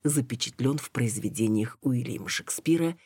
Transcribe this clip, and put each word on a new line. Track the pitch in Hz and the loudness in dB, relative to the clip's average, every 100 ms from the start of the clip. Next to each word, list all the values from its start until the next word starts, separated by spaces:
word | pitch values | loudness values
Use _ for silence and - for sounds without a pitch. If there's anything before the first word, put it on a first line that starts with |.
запечатлен | 147 147 127 117 - - 123 147 | 0 0 0 -2 -6 -2 0 0
в | - | -2
произведениях | 127 117 101 104 - 110 107 113 - | -2 -2 0 -4 0 2 2 0 -2
Уильяма | 139 123 120 - - | 0 0 0 -6 -6
Шекспира | - - - 160 165 165 170 | -6 -6 -4 2 2 2 -2